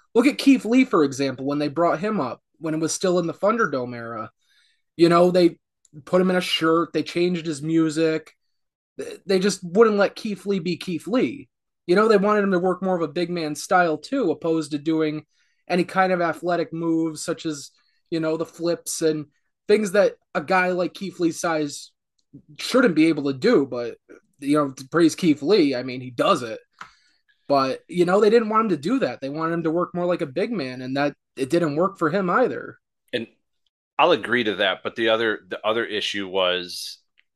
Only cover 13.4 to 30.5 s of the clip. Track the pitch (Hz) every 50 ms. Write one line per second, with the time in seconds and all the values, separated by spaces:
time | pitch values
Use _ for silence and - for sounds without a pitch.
13.4 | 156 151 151 - - - 196 180 175 160 151 151 - - 269 285 226 160 147 -
14.4 | - 165 160 160 151 139 151 143 143 160 160 156 156 151 151 151 - _ _ _
15.4 | _ _ _ _ _ - 180 180 175 180 - 190 190 185 185 175 170 160 156 -
16.4 | 170 175 175 170 160 - 160 165 170 165 160 160 165 160 156 147 - 175 160 -
17.4 | - 160 151 139 - - _ _ _ _ _ _ _ - 170 165 160 156 160 165
18.4 | 160 - - - 165 170 165 165 - - - - 165 156 156 151 143 - _ _
19.4 | _ _ _ _ _ - 208 214 214 185 180 208 185 165 - - _ _ - 185
20.4 | 147 135 185 185 180 180 180 180 180 160 - - 196 180 - - 175 160 156 -
21.4 | - 170 160 156 151 143 - - - - _ _ _ _ _ _ _ _ - 139
22.4 | _ - 151 - - - - 262 254 202 156 151 160 165 156 147 139 139 135 131
23.4 | 151 240 240 156 139 120 127 120 120 113 101 - _ - - - _ _ _ -
24.4 | 139 139 147 151 143 139 131 - 135 - 151 165 170 151 - - 180 160 143 -
25.4 | 135 160 214 208 151 143 127 123 131 131 123 131 127 127 117 127 143 175 196 135
26.4 | 123 113 107 - _ _ _ - - - _ _ _ _ _ _ _ _ _ _
27.4 | _ - 143 135 135 131 120 - _ - 165 180 170 175 190 208 214 208 226 240
28.4 | 220 214 220 220 226 214 165 143 139 190 262 262 180 127 117 - 135 139 147 160
29.4 | 160 165 170 170 160 160 160 180 175 175 - 175 175 180 175 170 165 139 131 170
30.4 | 208 233